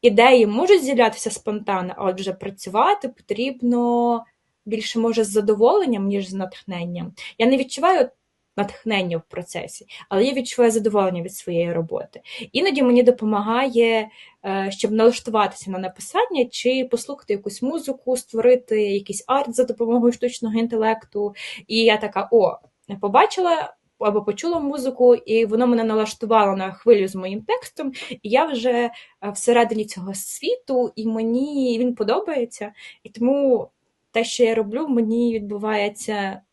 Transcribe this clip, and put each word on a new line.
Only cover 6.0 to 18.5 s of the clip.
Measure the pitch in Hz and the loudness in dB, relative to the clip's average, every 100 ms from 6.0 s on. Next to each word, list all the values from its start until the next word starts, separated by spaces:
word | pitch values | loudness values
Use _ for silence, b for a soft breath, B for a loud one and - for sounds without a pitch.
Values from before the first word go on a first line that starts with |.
| 196 | -2
ніж | 202 185 | -2 -4
з | |
натхненням. | 190 190 - - 180 175 175 170 - B - | -8 -10 -12 -12 -10 -8 -8 -12 -14 B 0
Я | |
не | 233 269 | 2 2
відчуваю | 262 - 339 359 247 _ _ _ _ - | -2 0 2 2 0 _ _ _ _ -6
натхнення | 202 - 226 202 180 165 | -6 -6 -4 -2 -2 -4
в | |
процесі, | _ 180 175 170 - - - B B | _ -12 -10 -10 -12 -16 -20 B B
але | 196 | 2
я | 254 | 2
відчуваю | 269 247 - 240 | 0 -4 2 2
задоволення | 220 208 202 185 180 | 4 2 2 0 -2
від | 180 | -8
своєї | - - 170 170 | -10 -4 -2 0
роботи. | 170 165 - - - B B 220 | -2 -4 -8 -10 -18 B B -6
Іноді | - 381 277 | -2 0 2
мені | 254 240 | 4 6
допомагає, | 240 247 214 208 208 233 269 233 233 226 214 B B _ | 6 4 -2 -2 0 -2 0 2 2 2 -2 B B _
е, | 196 196 196 | -6 -4 -6
щоб | 196 202 | -4 -2
налаштуватися | 214 226 240 - 214 196 - 190 | 4 4 4 -4 -2 -2 -4 -10
на | 185 | -8
написання, | 185 - - 370 480 320 | -8 -12 -6 -2 0 0
чи | 247 - 247 262 254 | -2 0 0 0 -2
послухати | 240 - 277 - | -4 -6 -14 -6
якусь | 202 202 - | -6 -6 -6
музику, | 254 330 - 254 - 247 | -4 -4 -6 -6 -4 -4
створити | - 226 240 | -4 0 4